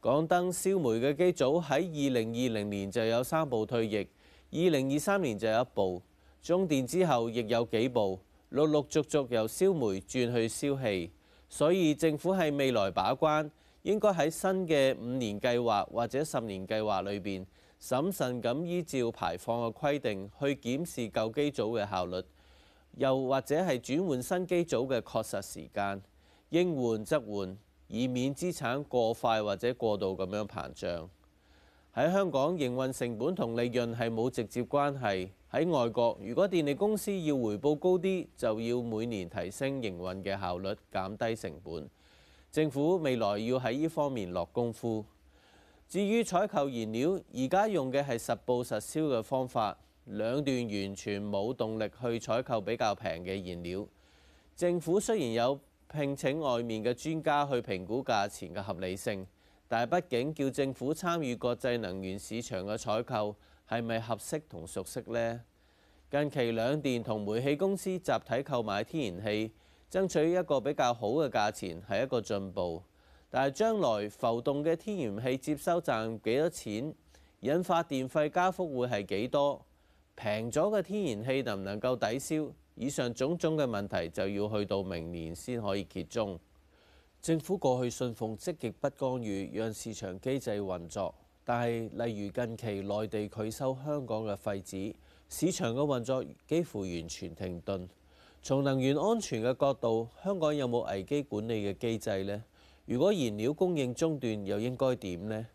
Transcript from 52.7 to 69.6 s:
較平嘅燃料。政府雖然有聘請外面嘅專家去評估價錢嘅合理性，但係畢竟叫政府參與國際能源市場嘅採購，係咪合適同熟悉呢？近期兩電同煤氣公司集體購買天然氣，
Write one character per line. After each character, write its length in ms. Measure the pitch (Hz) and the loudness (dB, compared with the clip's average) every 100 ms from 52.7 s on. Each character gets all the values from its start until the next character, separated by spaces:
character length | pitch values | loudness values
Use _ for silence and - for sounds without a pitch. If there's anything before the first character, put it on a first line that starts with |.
| 117 | 0
較 200 | 110 101 | 0 0
平 280 | 107 82 | -4 -4
嘅 240 | 90 98 92 | -4 -6 -4
燃 140 | 87 | -6
料。 240 | 87 92 - _ _ - - - _ - | -6 -6 -8 _ _ -20 -20 -20 _ 0
政 240 | 175 175 | 2 2
府 200 | 160 190 | 2 0
雖 200 | 202 220 | 2 0
然 140 | 127 | 2
有 260 | 113 120 139 - _ _ | 2 2 0 -6 _ _
聘 240 | 151 139 139 | -4 -2 0
請 240 | 143 147 | 0 0
外 240 | 147 120 | 0 0
面 200 | 120 110 | 0 -2
嘅 80 | 110 123 | 0 -2
專 260 | 156 160 | -2 -2
家 240 | 156 143 143 | 2 2 2
去 160 | 127 | 0
評 240 | - 95 92 | 0 -4 -2
估 180 | 110 | -4
價 240 | - 113 101 | 0 0 0
錢 280 | - 90 90 | -4 -8 -8
嘅 60 | |
合 100 | 98 90 | -6 -4
理 160 | 92 95 | -4 -4
性， 300 | - 101 95 _ _ _ _ | -4 -4 -8 _ _ _ _
但 200 | 113 117 | 0 2
係 40 | |
畢 120 | 175 - | 0 2
竟 240 | 120 135 | -2 0
叫 160 | 160 135 | 0 -2
政 240 | 127 135 | 2 -2
府 180 | 127 127 | 0 -2
參 300 | 156 175 170 | -2 0 0
與 140 | 143 120 | 0 -2
國 200 | 123 120 | -2 0
際 220 | 127 120 | 0 0
能 240 | 104 95 | -2 -4
源 160 | 95 98 | -4 -6
市 240 | - 113 | -6 -8
場 240 | 120 98 98 | -4 -6 -4
嘅 100 | 110 | -4
採 280 | 113 107 | 0 -2
購， 320 | 123 117 104 104 - - _ | 0 -2 -2 -6 -18 -20 _
係 140 | 117 | -4
咪 160 | 117 113 | -2 -2
合 160 | 110 110 | -2 -6
適 260 | - 156 151 | -4 -8 -6
同 160 | 87 82 | -12 -8
熟 180 | - | -8
悉 160 | 95 - | -8 -10
呢？ 400 | 110 117 117 117 117 _ _ _ _ _ _ | -6 -2 -2 -4 -12 _ _ _ _ _ _
近 220 | 143 147 | 0 0
期 200 | 143 117 | 2 2
兩 300 | 113 117 151 | 2 2 2
電 220 | 139 123 | 0 0
同 180 | 117 107 | 0 -2
煤 160 | 104 110 | 0 0
氣 120 | 135 147 | 0 2
公 220 | 190 196 | 0 0
司 140 | 190 185 | -2 -4
集 120 | - 117 - | 0 0 0
體 140 | 120 | -2
購 220 | 139 131 | 0 -2
買 200 | 107 101 | 0 -2
天 300 | 110 165 120 | -2 -2 -2
然 100 | 87 | -2
氣， 280 | 107 107 110 - | -2 0 -2 -6